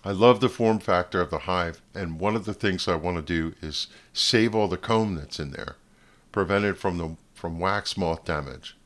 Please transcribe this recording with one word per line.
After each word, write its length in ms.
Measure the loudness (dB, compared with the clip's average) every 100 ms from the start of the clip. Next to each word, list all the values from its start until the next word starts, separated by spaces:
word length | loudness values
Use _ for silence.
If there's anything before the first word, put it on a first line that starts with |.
I 80 | -4
love 280 | 6 6 8
the 80 | 4
form 300 | 2 2 2
factor 420 | 2 2 2 0
of 80 | 0
the 100 | -2
hive, 420 | -2 0 -2 -6 _
and 260 | -8 -6 -2
one 160 | -2 -2
of 100 | -4
the 80 |
things 340 | -2 -2 0 0
I 80 | 0
want 220 | 0 -4
to 40 |
do 340 | -2 -2 -2 -6
is 260 | -10 -8 -10 -14 -14
save 440 | -4 2 4 4 2
all 120 | 0
the 80 | -2
comb 400 | 0 2 2 -2
that's 240 | -8 -10
in 120 | -10
there, 260 | -8 -12 -14 _ _ _ _ _
prevent 320 | -2 2 2 2
it 120 | 0
from 200 | -2 -2
the, 180 | -6 -8 _
from 260 | -10 -8 -2
wax 360 | 0 0 -4 -2
moth 300 | -2 -2 -4
damage. 500 | -4 -6 -12 -18 -20